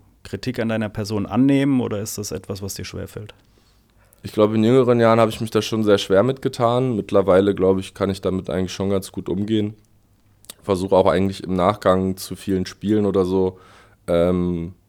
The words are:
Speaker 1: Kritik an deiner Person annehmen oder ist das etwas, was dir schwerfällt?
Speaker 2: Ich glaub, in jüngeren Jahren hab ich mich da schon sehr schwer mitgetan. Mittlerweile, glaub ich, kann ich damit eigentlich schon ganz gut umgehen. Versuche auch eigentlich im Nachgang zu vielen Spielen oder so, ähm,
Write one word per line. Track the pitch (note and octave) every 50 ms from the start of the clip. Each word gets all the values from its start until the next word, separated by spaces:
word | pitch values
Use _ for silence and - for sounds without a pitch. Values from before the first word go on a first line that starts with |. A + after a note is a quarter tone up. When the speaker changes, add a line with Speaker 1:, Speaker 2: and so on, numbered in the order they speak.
| _ _ _ _ -
Speaker 1:
Kritik | - - - - C3 - B2
an | A2+ A2+
deiner | A2+ A2 G#2+ G#2
Person | - A2 G#2 G2 A2 G2+ G2+
annehmen | - G2 A#2+ C3 C#3 C#3 C3+ C#3 C#3+ C3+ B2+
oder | A2 G#2 G#2+ G2+
ist | G#2+ - -
das | G#2 G#2 -
etwas, | - G2 - - G#2 F#2
was | G2+ F#2+ -
dir | - G2
schwerfällt? | - - F#2 F2+ - - G#2+ G#2+ G#2 - _ _ _ _ _ _ _ _ _ _ _ _ _ _ _ _ _ -
Speaker 2:
Ich | G2 -
glaub, | G#2+ G#2+ G#2+ A2
in | A2 A2
jüngeren | A2+ B2+ C3+ B2+ A#2+ A#2+ A#2
Jahren | A#2 A2+ A2+ A2+
hab | A2+ A2
ich | A2 -
mich | A#2 A2
da | - G#2+
schon | G#2 - A#2 A2 A2
sehr | G#2 G2+
schwer | F#2+ - - F#2+ F#2+ A2
mitgetan. | B2+ C3 - - - - - A#2+ A#2 A#2+ B2 C3 C3 A#2
Mittlerweile, | G2+ F#2+ - G#2 G2+ F#2 G2 F2+ F#2+ G2+ G2+ G2
glaub | F#2+ F#2 F#2+ F#2+ F#2+
ich, | F#2+ - -
kann | - G2 G2
ich | F#2 -
damit | - F#2 F#2 F#2+ F#2 -
eigentlich | D#2 F#2 F#2 F2+ -
schon | - G2 G2
ganz | G2+ F#2+ F#2 -
gut | - F#2+ F2+ -
umgehen. | F2 F#2+ G#2 G#2 A2 G#2+ G#2 G#2 A2 - _ _ _ _ _ _ _ _ _ _ _ _ _ - - _
Versuche | _ - G2 F2+ F#2+ F#2+ G2
auch | F#2 F#2
eigentlich | F#2+ D#2 F#2 F#2+ G2 F#2+ - -
im | F2+ F#2
Nachgang | F#2 F2 G2 G#2+ - - G2 F#2 F#2 F#2+ F#2+ F#2
zu | - - - F#2+
vielen | - - G2+ F#2+ F#2 F#2
Spielen | - - - - G2+ G#2+ G#2+ G#2
oder | G2 F#2 G2 F#2
so, | F2+ F#2+ F#2+ F#2 F#2+ F#2+ - - - - - - _ _ _ _
ähm, | - F2 E2+ E2+ F2+ F#2 F2+ F2 F2+ F2 E2+ E2+ F2 F#2 _ _